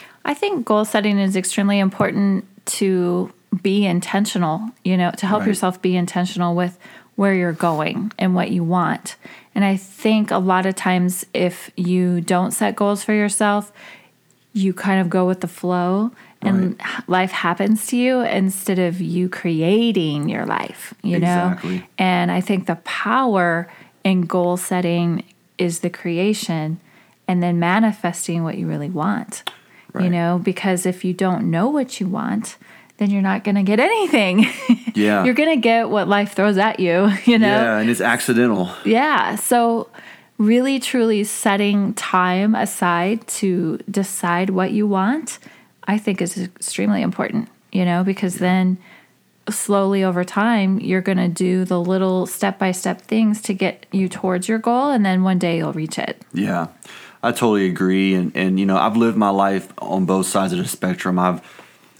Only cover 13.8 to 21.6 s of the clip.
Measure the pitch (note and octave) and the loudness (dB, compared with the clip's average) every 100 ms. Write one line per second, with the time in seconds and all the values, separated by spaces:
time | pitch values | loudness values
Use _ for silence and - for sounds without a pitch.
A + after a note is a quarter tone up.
13.8 | - - _ _ _ _ _ G3+ F#3+ F3+ | -20 -20 _ _ _ _ _ -2 0 0
14.8 | G3 F#3+ F3 F#3 F3+ F#3 F3+ - F3+ F3+ | 0 2 2 2 0 0 -6 -6 -2 0
15.8 | F3+ G3 A#3 - - - G3 F#3+ F#3 - | 0 0 -2 -6 -20 -6 0 0 0 -4
16.8 | - - - F#3 F#3 - E3+ F3 G3+ A3 | -10 -8 -2 0 0 -2 -2 0 0 0
17.8 | - B3 B3 B3+ - G3 F#3+ F#3+ - F#3 | 0 0 2 0 0 0 0 -2 -2 0
18.8 | F3 F3+ E3 F3 F3+ - E3+ D#3 E3 G#3+ | 0 -2 -4 -2 -4 -4 -2 0 2 2
19.8 | A#3 F#3+ D#3 D3 D3+ - - - - - | 2 0 0 -2 -4 -4 -4 -4 -6 -12
20.8 | - - F#3+ F3 F3 F3 F3+ F3+ | -20 -8 -2 0 2 2 0 -2